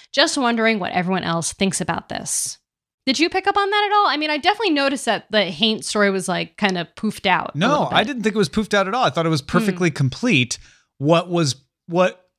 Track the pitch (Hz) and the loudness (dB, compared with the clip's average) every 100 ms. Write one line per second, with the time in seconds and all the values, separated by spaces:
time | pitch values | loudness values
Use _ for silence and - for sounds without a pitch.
0 | - - 320 294 240 233 226 220 175 180 | -6 0 2 2 0 2 2 2 -2 -2
1 | 175 185 - 170 160 - 190 - 175 160 | 0 -2 0 -2 -4 -2 -2 0 -4 -6
2 | - - - - - - _ _ _ _ | -6 -10 -6 -4 -6 -10 _ _ _ _
3 | - 269 339 381 381 403 403 415 415 415 | -4 0 0 0 0 0 0 0 2 2
4 | 392 285 302 302 339 - 427 285 277 269 | 2 0 -2 -2 -2 -2 -2 0 0 -2
5 | - 196 - 214 180 151 220 214 - 214 | -4 -4 -2 -2 -2 0 0 0 -4 0
6 | 202 190 180 170 165 - 208 180 165 - | 2 0 -4 -4 -6 -2 -2 0 -6 -6
7 | 214 - 196 175 - 143 220 294 147 147 | -6 -2 0 0 0 0 2 2 2 2
8 | 220 254 214 208 175 - 214 208 190 240 | 2 0 0 2 0 0 0 0 2 0
9 | 202 170 165 156 - 180 214 180 180 - | 0 2 0 0 2 0 0 0 0 2
10 | 135 - 247 156 123 - - _ _ _ | -2 0 2 2 2 -4 -12 _ _ _
11 | 139 170 175 170 147 - _ _ - 170 | 2 2 2 0 0 -4 _ _ -4 0
12 | 185 - _ | 0 0 _